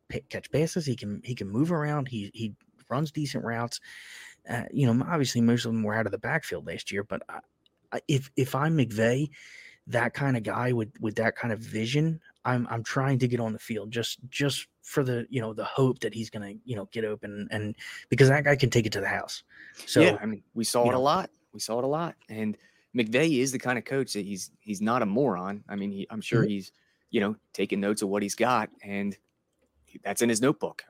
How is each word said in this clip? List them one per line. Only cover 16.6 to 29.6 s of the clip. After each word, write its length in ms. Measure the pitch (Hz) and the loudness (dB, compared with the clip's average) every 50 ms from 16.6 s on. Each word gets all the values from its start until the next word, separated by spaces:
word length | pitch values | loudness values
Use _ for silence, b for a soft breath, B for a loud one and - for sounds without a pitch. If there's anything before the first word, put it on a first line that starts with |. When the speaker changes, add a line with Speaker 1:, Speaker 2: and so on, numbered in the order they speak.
| - | -10
Speaker 1:
you 120 | 127 117 | -8 -8
know, 120 | 101 95 - | -8 -8 -8
get 120 | - 113 110 | -6 -4 -2
open 440 | 107 107 104 - 104 101 104 101 - | -2 -4 -4 -8 -10 -8 -8 -8 -6
and, 260 | 107 107 107 104 110 B B B B B B B | -4 -4 -4 -6 -8 B B B B B B B
because 200 | 127 120 135 131 | 8 8 8 8
that 160 | 135 151 143 | 8 6 6
guy 120 | 143 143 | 4 4
can 140 | 135 135 113 | 4 4 4
take 160 | - 117 107 | 4 4 2
it 60 | 107 | 2
to 80 | - 101 | 0 -2
the 80 | 98 95 | -2 -2
house. 340 | 101 101 - - - - - B B B B B B B B | -2 -2 -4 -6 -10 -12 -14 B B B B B B B B
So, 140 | B - 151 | B 6 8
Speaker 2:
Yeah, 160 | 160 180 120 101 | 8 8 6 2
I 40 | 107 | -2
mean, 160 | 110 107 101 - _ - | -4 -6 -6 -10 _ -4
we 100 | 113 113 | -4 -2
saw 200 | - - 123 120 | 2 4 4 4
Speaker 1:
you 60 | 120 | 4
Speaker 2:
it 40 | 127 | 4
a 20 | |
Speaker 1:
know. 60 | 127 | 4
Speaker 2:
lot. 280 | 131 143 165 190 180 - _ _ _ _ | 4 4 4 2 0 -4 _ _ _ _
We 80 | - - | -12 -10
saw 180 | - - 110 123 | -6 -4 -2 -2
it 60 | 123 | 0
a 40 | 135 | 0
lot. 260 | 147 160 170 160 - _ _ - | -2 -2 -4 -6 -8 _ _ -10
And 280 | 110 110 107 107 104 - b b b b b b b | -6 -4 -2 -2 -4 -6 b b b b b b b
McVay 420 | 123 113 110 117 131 160 165 151 120 | 0 0 2 4 4 4 4 4 4
is 140 | 131 135 | 2 2
the 60 | 127 120 | 0 -2
kind 200 | - 123 123 113 | -2 -2 -2 -2
of 60 | - | -2
coach 280 | - 135 139 127 - | -2 -2 -2 -2 -2
that 120 | - 104 92 | -4 -6 -4
he's, 260 | 101 101 92 - - _ _ | -6 -6 -8 -10 -12 _ _
he's 200 | - 107 101 92 | -10 -8 -6 -2
not 220 | 107 113 120 123 | 0 2 2 2
a 40 | 113 | 2
moron. 580 | 98 98 123 147 123 92 87 92 98 104 104 - - | 2 2 2 2 2 0 -2 -4 -6 -8 -10 -10 -10
I 80 | 101 | -8
mean, 140 | 101 98 101 | -6 -6 -6
he, 160 | 98 98 - - | -6 -8 -10 -10
I'm 100 | 113 107 | -10 -10
sure 220 | - - - 113 | -4 0 2 2
Speaker 1:
Mm-hmm. 80 | - 208 | 4 2
Speaker 2:
he's, 220 | - 196 190 - _ _ _ _ _ _ _ _ | 0 -2 -6 -10 _ _ _ _ _ _ _ _
you 100 | - 113 | 0 0
know, 160 | 101 208 220 - _ _ | 0 0 -2 -6 _ _
taking 280 | - - 98 - 98 98 | -4 -2 -2 0 0 0
notes 220 | 98 101 107 - | 0 0 0 0
of 60 | 107 95 | 0 0
what 140 | 98 104 | 0 0
he's 140 | 104 98 - | -2 -2 0
got, 340 | - 113 123 127 113 107 - _ - | 0 2 2 2 2 0 -2 _ -14
and 340 | - 101 101 101 101 101 95 - _ _ _ _ _ _ _ _ | -12 -8 -4 -4 -4 -4 -6 -8 _ _ _ _ _ _ _ _